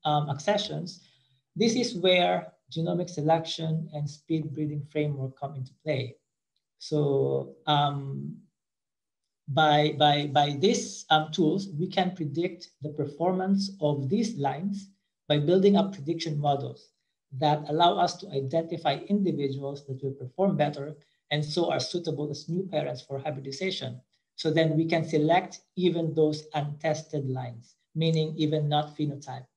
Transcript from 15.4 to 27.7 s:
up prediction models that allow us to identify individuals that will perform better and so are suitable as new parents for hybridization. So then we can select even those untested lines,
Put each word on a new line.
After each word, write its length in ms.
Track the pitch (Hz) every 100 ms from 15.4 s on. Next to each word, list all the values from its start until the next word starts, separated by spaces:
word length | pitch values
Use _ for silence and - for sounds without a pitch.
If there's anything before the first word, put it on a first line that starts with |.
| 147 185 196 196
up 160 | 196
prediction 480 | - 139 165 160 147
models 500 | 147 135 127 127 _ _ _ _ _ 131
that 300 | 151 147 147
allow 300 | 151 175 -
us 180 | 175 -
to 120 | -
identify 680 | 139 135 165 165 170 - - -
individuals 760 | 202 185 147 139 135 139 143 -
that 140 | 135
will 100 | 139
perform 420 | 131 127 - 196 147
better 400 | 151 147 143 151 _ _ _
and 120 | 147
so 280 | 151 180 170
are 80 | -
suitable 500 | - 175 170 143 147
as 160 | 151 -
new 200 | 175 190
parents 300 | 151 147 135
for 180 | - 135
hybridization. 800 | 151 135 135 135 190 - 120 - _ _ _ -
So 140 | 160
then 280 | 151 160 151
we 80 | 165
can 220 | 165 160
select 540 | 156 151 175 185 - _ -
even 380 | 180 165 160
those 320 | 151 156 151 -
untested 760 | 151 147 147 160 151 - 147 131
lines, 460 | 131 123 117 -